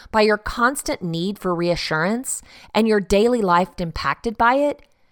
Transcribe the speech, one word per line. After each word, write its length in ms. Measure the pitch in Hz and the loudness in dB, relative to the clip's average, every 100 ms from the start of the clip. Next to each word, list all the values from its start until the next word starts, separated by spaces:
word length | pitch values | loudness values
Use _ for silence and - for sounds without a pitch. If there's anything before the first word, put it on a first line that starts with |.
| - | -4
by 100 | 214 | 2
your 160 | 214 208 | 2 2
constant 640 | - - 240 285 - - | -2 -2 -2 -2 -6 -6
need 360 | 180 165 180 202 | -4 -4 -4 -4
for 160 | 185 | -4
reassurance 880 | 170 175 165 - 156 175 226 269 - - - - | -2 0 -2 -2 -2 -2 -2 -6 -10 -12 -20 -6
and 140 | - 220 | 0 2
your 140 | 214 | 2
daily 400 | 180 202 233 247 | 2 2 4 2
life 260 | 196 175 185 - | 2 2 0 -4
impacted 580 | 170 - 143 147 233 214 | -8 -6 -4 -4 -4 0
by 160 | 233 | 2
it, 280 | 269 294 - _ _ _ | 2 0 -4 _ _ _